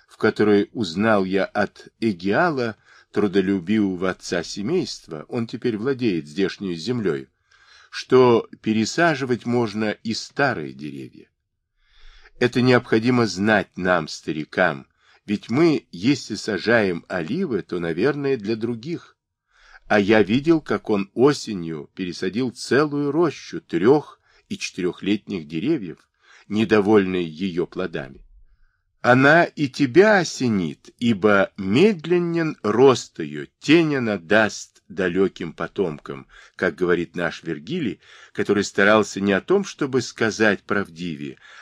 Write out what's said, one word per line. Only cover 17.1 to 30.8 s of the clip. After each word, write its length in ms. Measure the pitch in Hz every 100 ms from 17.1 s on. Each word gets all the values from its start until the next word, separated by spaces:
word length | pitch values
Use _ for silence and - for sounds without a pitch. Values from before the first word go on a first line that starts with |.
| 92 80 151 190 104
то, 180 | - 90
наверное, 560 | 85 80 127 147 139 135
для 200 | 101 113
других. 600 | 117 117 131 165 _ _ _ _ _ _ _ - -
А 120 | 104
я 240 | 98 110
видел, 380 | 95 123 147 160
как 300 | - 104 -
он 200 | 104 98
осенью 760 | 117 139 139 - 98 82 78 69
пересадил 560 | - 92 82 95 98 127
целую 600 | - - 127 151 143 143
рощу 500 | 147 170 - - 85
трёх 600 | - 85 101 147 - - _ _ -
и 80 | 98
четырёхлетних 920 | - - 87 - 92 107 - 98 76
деревьев, 600 | 80 113 160 90 - _ _ _ _ -
недовольный 800 | 107 110 107 98 110 92 92
её 420 | 85 78 95 85 80
плодами. 560 | 90 90 80 65 69 - - - _ _ _ _ _
Она 440 | 117 127 139 160
и 240 | 170 - 143
тебя 500 | - 139 135 214 202
осенит, 720 | 160 - 127 101 80 -